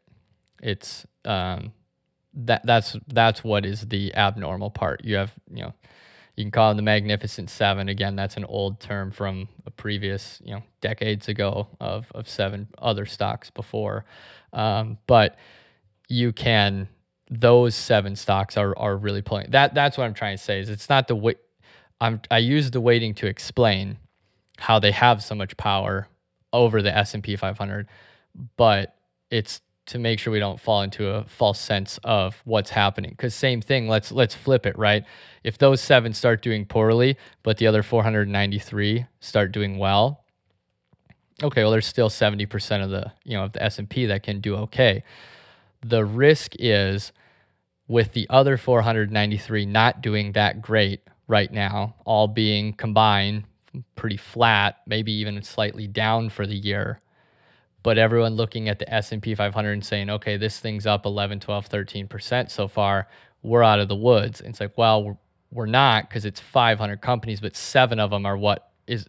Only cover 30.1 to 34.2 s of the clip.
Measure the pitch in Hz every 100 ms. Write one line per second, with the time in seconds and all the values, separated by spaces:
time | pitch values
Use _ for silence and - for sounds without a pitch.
30.1 | 110 - 107 101 - - 104 98 - 101
31.1 | 107 104 - 110 101 - 104 98 - -
32.1 | 107 95 - - 110 98 110 101 - 98
33.1 | - 127 - 135 120 - 135 113 110 -
34.1 | 123